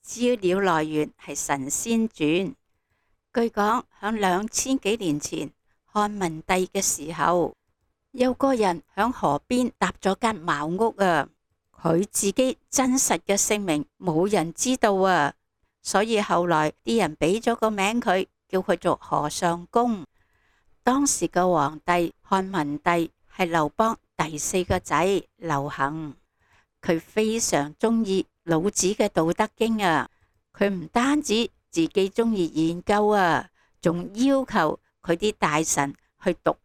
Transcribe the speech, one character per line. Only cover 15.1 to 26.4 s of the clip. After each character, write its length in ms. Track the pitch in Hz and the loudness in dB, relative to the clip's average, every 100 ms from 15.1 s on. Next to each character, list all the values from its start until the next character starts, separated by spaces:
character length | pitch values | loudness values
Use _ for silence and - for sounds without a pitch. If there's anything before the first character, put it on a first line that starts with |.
| 175 147 - _ _ _ _ | 4 0 -4 _ _ _ _
所 200 | - 190 | -2 0
以 180 | 226 220 | 2 0
後 260 | 208 175 175 | 2 0 2
來 260 | 156 156 - | 2 0 -2
啲 160 | - 233 | -2 0
人 160 | 170 151 | 0 0
俾 240 | 151 214 | 0 2
咗 140 | 233 233 | 0 0
個 140 | 220 | -2
名 300 | 208 196 233 | 0 0 0
佢， 260 | 226 185 - _ _ | 0 0 -2 _ _
叫 120 | 190 | -4
佢 160 | 185 175 | 0 0
做 200 | 175 - | 0 -2
河 260 | - 151 147 | -2 -2 -2
上 380 | - 175 170 175 | -2 -2 -2 -2
公。 340 | 233 240 208 143 _ _ _ _ _ _ _ | 0 0 -2 -8 _ _ _ _ _ _ _
當 240 | - 262 277 | 0 2 2
時 220 | - 170 | 0 -2
嘅 240 | 180 180 | 0 2
皇 260 | 170 143 156 | 2 0 -2
帝 340 | - 175 170 _ - | -2 0 0 _ -2
漢 240 | 190 190 | -2 0
文 280 | 196 147 147 | -4 -4 -2
帝 320 | - 175 165 _ _ | 0 0 -2 _ _
係 100 | - 185 | -4 0
劉 220 | 165 147 | 0 0
邦 280 | - 170 226 _ - | 0 -2 -2 _ -8
第 220 | 160 147 | -6 -6
四 240 | - 190 | -4 -4
個 140 | 175 185 | -2 -4
仔 440 | - 151 180 190 - _ | 0 0 2 0 -4 _
劉 320 | 170 143 143 | -4 -4 -4
恒， 460 | 147 139 160 151 123 _ _ | -4 -4 -4 -10 -12 _ _